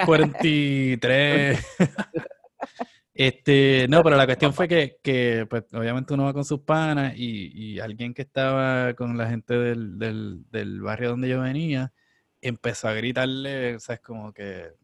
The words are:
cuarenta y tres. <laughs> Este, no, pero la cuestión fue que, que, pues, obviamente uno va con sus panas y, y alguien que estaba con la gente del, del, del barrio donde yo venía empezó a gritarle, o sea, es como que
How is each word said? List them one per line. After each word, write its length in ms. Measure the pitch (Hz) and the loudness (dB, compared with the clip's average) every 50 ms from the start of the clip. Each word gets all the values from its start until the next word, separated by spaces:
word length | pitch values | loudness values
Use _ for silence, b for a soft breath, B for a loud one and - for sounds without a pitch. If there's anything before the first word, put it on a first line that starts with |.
| 185 | 4
cuarenta 340 | 170 160 151 151 147 139 - - | 4 6 6 4 2 0 0 0
y 540 | 160 151 147 147 139 139 135 135 131 127 | 2 2 2 2 2 0 0 2 0 0
tres. 680 | 117 - 120 131 135 143 147 143 143 143 139 131 110 - - - - | 0 2 2 4 4 4 4 4 2 2 2 0 -2 -2 -8 0 0
<laughs> 500 | 180 139 - - - - - 160 - - - _ _ _ _ _ - B B B B B B B B _ _ | 0 0 2 -6 -10 -8 -8 -8 -8 -8 -16 _ _ _ _ _ -14 B B B B B B B B _ _
Este, 720 | - 135 131 - - _ - 139 139 139 135 135 131 127 123 | 2 2 2 2 0 _ 4 6 6 6 6 6 4 4 6
no, 140 | 147 170 165 | 6 6 8
pero 140 | 160 143 | 8 6
la 80 | 139 135 | 6 6
cuestión 260 | 127 127 - 156 143 139 | 4 4 4 2 2 2
fue 140 | - 185 | 2 0
que, 320 | 165 175 165 143 131 - _ | 2 2 2 2 0 -4 _
que, 460 | _ 147 131 127 123 120 117 113 110 107 | _ 0 2 2 2 2 2 0 -2 -4
pues, 160 | - 117 107 - - | -4 -6 -6 -6 -8
obviamente 400 | 117 113 117 120 127 131 - 143 | -6 -4 -2 -2 -4 -4 -2 -2
uno 100 | 139 139 | 0 0
va 80 | 139 135 | 0 -2
con 100 | 143 139 | -4 -4
sus 160 | - 151 139 - | -4 -4 -6 0
panas 520 | - 156 160 160 156 151 143 139 131 - | 0 0 0 2 0 0 -2 -2 -4 -4
y, 580 | 110 123 120 113 104 92 71 65 92 110 107 104 | -6 -6 -6 -6 -8 -10 -10 -12 -12 -12 -10 -10
y 40 | 92 | -10
alguien 340 | 110 110 107 110 120 120 120 | -10 -10 -10 -8 -10 -10 -8
que 100 | - 135 | -10 -12
estaba 720 | - _ 135 135 135 135 135 131 131 131 127 127 123 120 | -8 _ -2 0 0 0 0 0 0 0 0 0 -2 -2
con 220 | - 123 120 120 | -4 -4 -4 -2
la 120 | 117 117 113 | -2 -2 -2
gente 260 | 117 113 - - 123 | -4 -6 -4 -2 -2
del, 460 | 120 120 120 117 117 110 101 90 104 | 0 0 0 -2 -4 -6 -8 -8 -6
del, 440 | 113 110 107 110 107 104 92 85 - _ | -6 -6 -6 -6 -8 -8 -10 -12 -16 _
del 300 | - 110 104 98 98 98 | -10 -8 -8 -8 -8 -8
barrio 300 | 101 101 107 117 123 120 | -6 -6 -6 -4 -4 -4
donde 180 | 120 123 127 127 | -4 -4 -4 -2
yo 120 | 127 131 131 | -2 -2 -2
venía 500 | 127 135 147 165 160 143 131 131 131 - _ _ _ _ _ _ _ _ _ | -4 -4 -4 -4 -2 -2 -4 -4 -6 -10 _ _ _ _ _ _ _ _ _
empezó 480 | - 127 120 - - 120 110 - - 110 | -6 -6 -6 -4 -6 -6 -6 -4 -4 -4
a 40 | 107 | -2
gritarle, 840 | 110 113 123 127 127 131 131 131 135 139 139 139 135 127 123 120 | -2 -2 -2 -2 -2 -2 -2 -4 -6 -6 -6 -6 -4 -4 -4 -6
o 20 | 110 | -6
sea, 160 | - - 120 | -8 -10 -10
es 60 | - | -10
como 320 | _ - 117 110 107 107 98 | _ -14 -14 -14 -14 -14 -14
que 400 | - 101 101 92 92 85 82 82 _ | -12 -12 -12 -10 -12 -14 -16 -18 _